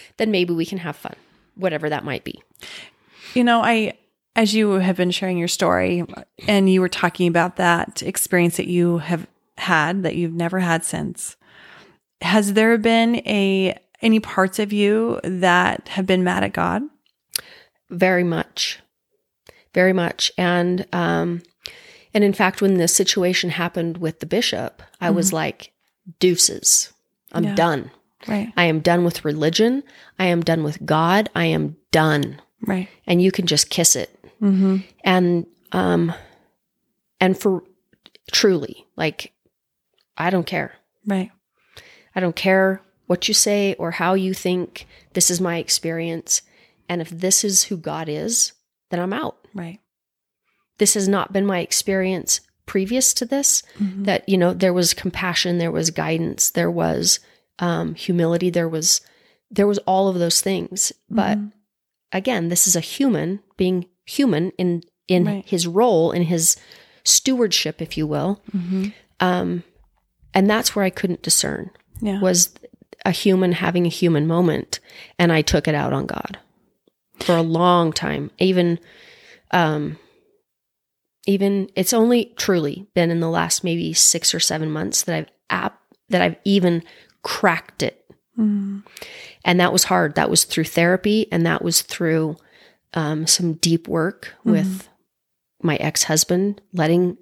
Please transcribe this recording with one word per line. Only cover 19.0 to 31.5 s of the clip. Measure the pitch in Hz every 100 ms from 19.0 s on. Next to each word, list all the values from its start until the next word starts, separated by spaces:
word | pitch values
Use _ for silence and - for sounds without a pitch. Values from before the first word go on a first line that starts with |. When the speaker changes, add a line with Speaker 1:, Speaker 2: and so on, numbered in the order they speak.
| _ _ _ _ _ _ _
Speaker 1:
Very | - 185
much. | 185 170 - - -
And, | 180 175 175 180 190
um, | 180 170 170 170 175 - _ - - - - _
and | 220
in | 202
fact, | 196 190 196
when | 196
the | 185 170
situation | - 185 - 180 180 202
happened | 160 170 - 170 170
with | 160 160
the | 160
bishop, | 165 - - - - - _
I | 175
was | 185 165
Speaker 2:
Mm-hmm. | 160
Speaker 1:
like, | 151 - - _ _ _ - -
"Deuces. | 185 175 - - - - - _ _ _ _
I'm | -
Speaker 2:
Yeah. | 170
Speaker 1:
done. | 101 170 143 127 - _ _ -
Speaker 2:
Right. | 208 226 196
Speaker 1:
I |
am | 170 156
done | 165 175
with | 175 -
religion. | 151 151 156 170 220 262 285 - - -
I | 185
am | 175
done | 165 165
with | 151 151
God. | - 156 165 190 214
I | -
am | 170